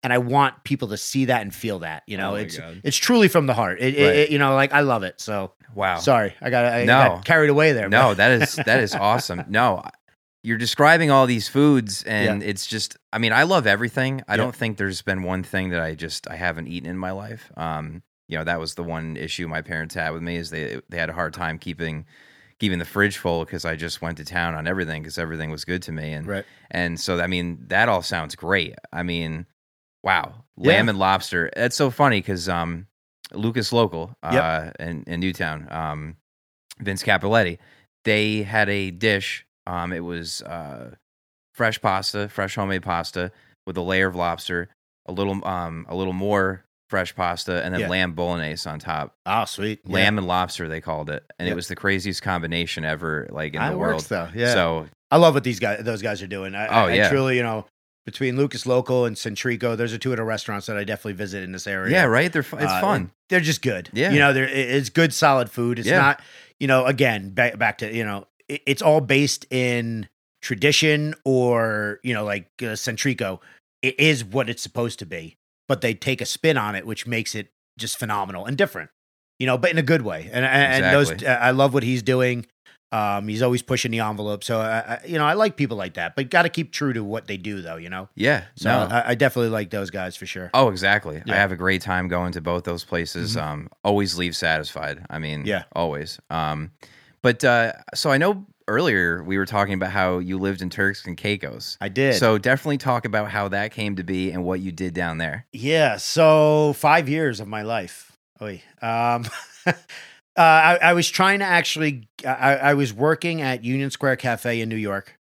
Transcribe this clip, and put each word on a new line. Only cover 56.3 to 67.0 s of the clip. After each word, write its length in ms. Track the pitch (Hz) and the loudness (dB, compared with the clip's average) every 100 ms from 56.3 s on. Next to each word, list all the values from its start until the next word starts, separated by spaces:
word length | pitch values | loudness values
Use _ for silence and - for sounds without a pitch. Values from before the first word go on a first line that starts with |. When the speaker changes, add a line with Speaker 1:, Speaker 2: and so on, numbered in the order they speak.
| 98 95 98 | -8 -8 -6
Speaker 1:
I, 120 | 107 | 0
Speaker 2:
Oh, 200 | 113 95 | 2 4
Speaker 1:
I, 60 | |
Speaker 2:
yeah. 120 | 90 101 | 4 4
Speaker 1:
I 20 | |
truly, 280 | 139 131 123 | 2 2 0
you 60 | |
know, 220 | 120 110 - _ _ _ - | 0 -4 -8 _ _ _ -16
between 300 | - 135 123 | -4 -2 0
Lucas 300 | 143 120 123 | -2 -2 0
Local 400 | 123 127 127 120 | 0 2 2 2
and 100 | 107 | -2
Centrico, 640 | 117 104 131 117 120 110 | -8 -4 -4 -2 -2 -2
those 160 | 117 | -4
are 40 | 110 | -4
two 140 | 131 | -4
of 60 | 120 | -2
the 60 | |
restaurants 440 | 113 110 - 101 95 | -2 -4 -6 -8 -6
that 80 | 104 | -6
I 60 | |
definitely 300 | 101 104 110 | -4 -6 -6
visit 280 | 92 101 98 | -8 -8 -8
in 120 | 92 | -10
this 120 | 92 101 | -10 -6
area. 260 | 95 95 | -4 0
Speaker 2:
Yeah, 100 | 175 | 2
right? 280 | 147 117 175 | 4 4 2
They're 100 | 165 | 0
fu-, 140 | 135 143 | -4 -4
it's 120 | 151 | 0
Speaker 1:
Uh, 100 | 190 | 0
Speaker 2:
fun. 300 | 196 165 87 _ _ | 2 0 -2 _ _
Speaker 1:
they're 100 | 185 | 0
just 220 | 156 156 | 2 0
good. 280 | 131 98 85 | -2 -4 -6
Speaker 2:
Yeah. 180 | 104 165 | -2 2
Speaker 1:
You 80 | 151 | 6
know, 140 | 143 | 6
they're, 100 | 131 | 4
it, 80 | 135 135 127 | 2 0 2
it's 200 | 135 127 | 0 0
good, 240 | - 165 | 2 2
solid 360 | - 151 135 113 | 4 4 4 2
food. 300 | - 120 120 | -2 -2 0
It's 80 | 107 | 2
Speaker 2:
Yeah. 120 | 180 | 4
Speaker 1:
not, 220 | 139 143 - - - _ | 4 2 -6 -20 -20 _
you 80 | 139 | 4
know, 180 | 131 127 | 4 4
again, 460 | 139 | 4